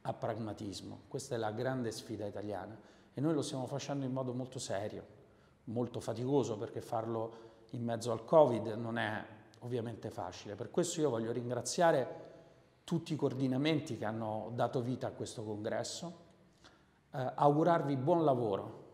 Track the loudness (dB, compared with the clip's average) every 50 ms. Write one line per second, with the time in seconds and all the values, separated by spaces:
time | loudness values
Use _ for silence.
0 | _ -6 -6 -4 -4 -4 -4 -4 -4 -6 -6 -6 -8 -8 -8 -8 -10 -12 -14 -14
1 | -16 -10 -10 -10 -6 -4 -4 -2 -2 -2 -2 -2 -2 -2 0 0 -2 -4 -4 -6
2 | -8 -8 -8 -6 -6 -6 -6 -6 -6 -6 -6 -6 -6 -10 -12 -16 -18 -20 -20 -20
3 | -20 -12 -6 -2 0 2 2 2 0 -2 -4 -4 -4 -4 -4 -6 -4 -4 -4 -2
4 | -2 -2 -2 -2 -2 -2 -2 -4 -6 -6 -8 -10 -6 -4 -4 -2 -2 -4 -6 -8
5 | -12 -14 -18 -20 -20 -20 -20 -20 -20 -20 -20 _ _ -6 -2 -2 -2 -2 -2 -6
6 | -4 -4 -4 -2 0 2 4 4 4 2 0 -4 -4 -6 -6 -8 -8 -4 -4 -2
7 | -2 -2 -2 -2 -2 -4 -8 -12 -18 -20 -20 -20 -20 -10 -8 -4 -2 -2 -2 -2
8 | 0 -2 -2 -2 0 8 10 10 10 10 8 2 0 -2 -4 -4 -4 -4 -2 0
9 | 0 0 -2 -4 -6 -10 -14 -18 -20 -20 -20 -14 -8 -4 -4 -2 -2 -4 -6 -6
10 | -8 -8 -6 -6 -8 -8 -8 -10 -10 -10 -8 -8 -8 -4 0 0 0 0 2 2
11 | 2 2 2 2 0 0 -2 -2 -2 -2 -2 -2 -2 -2 2 4 6 6 6 6
12 | 4 0 -4 -10 -14 -16 -18 -20 -20 -20 -20 -20 -20 -20 _ _ _ -2 -2 -2
13 | 0 -2 -2 2 2 2 2 2 0 2 2 2 4 4 2 2 0 -2 -6 -4
14 | -2 -2 -2 -2 -2 -2 -2 -4 -4 -6 0 0 0 2 2 0 0 0 -2 -2
15 | -4 -6 -4 -4 -8 -8 -8 -8 -6 -6 -6 -4 -4 -2 -2 -2 -4 -4 -6 -8
16 | -8 -10 -12 -14 -20 -20 -20 _ -20 _ _ _ _ -20 -20 _ _ _ _ _
17 | _ _ -6 -4 -4 -4 0 6 6 6 8 8 6 6 6 6 4 2 0 2
18 | 4 4 4 6 6 6 4 4 4 2 2 0 -2 -4 -10 -14 -16 -20